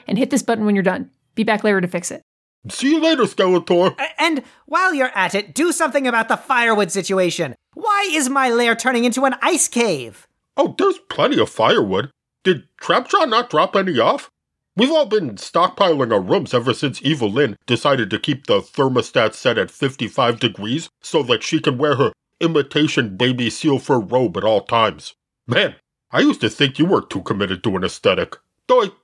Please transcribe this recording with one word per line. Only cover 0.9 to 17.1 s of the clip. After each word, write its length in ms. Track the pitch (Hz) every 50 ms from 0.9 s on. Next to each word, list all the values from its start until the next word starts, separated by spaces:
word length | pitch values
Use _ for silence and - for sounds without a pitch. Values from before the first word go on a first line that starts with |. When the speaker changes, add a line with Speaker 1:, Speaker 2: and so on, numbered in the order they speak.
| 185 190 190 - _ _ _ _ -
Speaker 1:
Be 80 | 226 220
back 200 | 233 214 202 -
later 160 | 214 202 190
to 80 | 175
fix 240 | 175 180 175 - -
it. 100 | - - _ _ _ _ _ _ _ _ - -
Speaker 2:
See 220 | - - 247 277
you 80 | 320 311
later, 240 | 311 330 320 262 202
Skeletor. 760 | - - - 190 185 185 170 175 - 180 175 185 185 -
Speaker 3:
A-, 240 | - 277 320 - -
and 220 | 311 339 311 247 - - _ _ _
while 280 | - 302 349 381 370 320
you're 220 | 269 254 254 -
at 200 | 202 185 180 196
it, 180 | 202 - - -
do 180 | 262 330 359
something 340 | - - 330 285 302 285 262
about 220 | 247 240 226 220
the 80 | - 214
firewood 560 | 202 - - 262 240 233 226 226 208 202 165
situation. 640 | - 196 170 - 190 190 180 170 - - 160 131 113 _ _ _ -
Why 340 | - 403 427 403 403 403 381
is 160 | 311 311 262
my 220 | 254 277 277 262 247
lair 260 | 233 240 240 233 226
turning 300 | 233 - 254 247 233 240
into 180 | 247 220 262 269
an 120 | 262 240 -
ice 260 | 247 311 359 262 -
cave? 600 | - - 233 240 214 160 135 120 113 - - _ _ _ _ _ _ -
Speaker 2:
Oh, 180 | - 277 - -
there's 200 | - 381 392 - - _ -
plenty 300 | - - 151 262 294 135
of 100 | 107 -
firewood. 600 | - - 110 131 226 202 117 95 92 101 131 139 _ _ _ _ _ _ -
Did 240 | 190 175 139 - _ _ -
Trapjaw 480 | - - 226 226 254 - 403 403 320 254
not 200 | 220 240 240 -
drop 260 | 151 151 180 190 -
any 240 | 196 190 185 147 117
off? 300 | 117 160 269 277 - - _ _ _ _ _ _ _ _ -
We've 160 | 180 240 277
all 140 | 330 311 277
been 300 | 196 214 214 165 120 104
stockpiling 760 | - - - - 165 180 180 - - 202 175 156 139 127 113 113
our 80 | 98
rooms 320 | 92 101 202 202 131 - -
ever 200 | 123 117 131 139
since 280 | - 151 135 - -
Evil-Lyn 560 | - 139